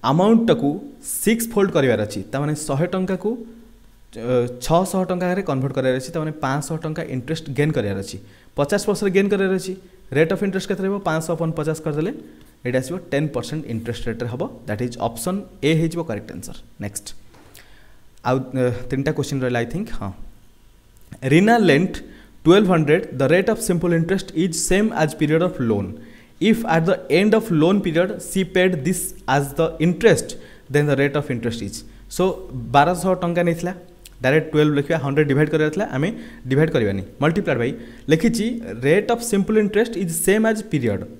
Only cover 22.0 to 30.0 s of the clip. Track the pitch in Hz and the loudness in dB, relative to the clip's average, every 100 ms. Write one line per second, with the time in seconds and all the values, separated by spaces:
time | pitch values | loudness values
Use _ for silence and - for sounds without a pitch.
22 | - - - - 156 185 202 175 151 160 | -14 -20 -20 -4 6 6 6 4 4 2
23 | - 127 135 170 196 220 - 175 175 170 | 2 -2 2 4 2 -2 0 0 2 2
24 | 165 190 - 160 180 165 - 180 214 - | 2 -2 -2 -2 -2 -2 0 2 2 2
25 | 156 151 151 160 175 175 120 104 95 - | -2 0 2 2 2 0 0 0 0 -8
26 | - - - - 196 220 - 160 165 196 | -16 -20 -20 -2 2 2 2 2 2 0
27 | - 151 208 220 214 165 156 202 180 160 | 2 2 4 4 2 2 4 4 2 0
28 | 185 208 - 190 185 185 185 180 139 185 | 0 -2 -6 -2 0 2 2 2 -2 -4
29 | - - - 139 139 139 160 - 160 180 | -6 -10 -2 0 0 0 -2 2 0 4